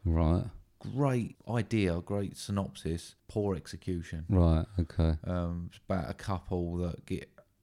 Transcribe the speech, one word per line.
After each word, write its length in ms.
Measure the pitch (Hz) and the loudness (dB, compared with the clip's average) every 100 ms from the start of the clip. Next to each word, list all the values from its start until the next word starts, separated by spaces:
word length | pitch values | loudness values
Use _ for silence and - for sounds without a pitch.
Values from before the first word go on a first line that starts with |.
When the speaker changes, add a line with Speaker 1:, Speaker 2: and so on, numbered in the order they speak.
| - | 2
Speaker 1:
Right. 380 | 82 80 87 - - - _ | 4 6 4 0 -8 -20 _
Speaker 2:
Great 580 | - 127 139 127 110 - - | -8 0 0 0 -2 -8 -4
idea, 500 | 117 101 113 95 85 | -4 0 2 2 0
great 360 | 87 101 98 - | -2 -4 -4 -8
synopsis, 800 | - 101 95 - 78 85 - - _ | -4 -2 -2 -6 -6 -6 -6 -20 _
poor 280 | 110 101 90 | -2 -2 -2
execution. 720 | - 85 - 87 85 82 80 | -6 -12 -6 -4 -4 -10 2
Speaker 1:
Right, 360 | 92 85 80 80 - | 6 8 6 2 -2
okay. 380 | 82 - 82 78 - | -2 2 2 2 -2
Speaker 2:
Um, 440 | 90 87 85 87 | -4 -4 -6 -8
it's 100 | - - | -14 -4
about 180 | 95 80 | -4 -4
a 40 | |
couple 640 | 90 - 95 - 90 87 87 | -8 -6 -6 -4 -4 -2 -2
that 280 | 87 80 - | -4 -6 -8
get, 220 | 92 - _ _ _ | -8 -8 _ _ _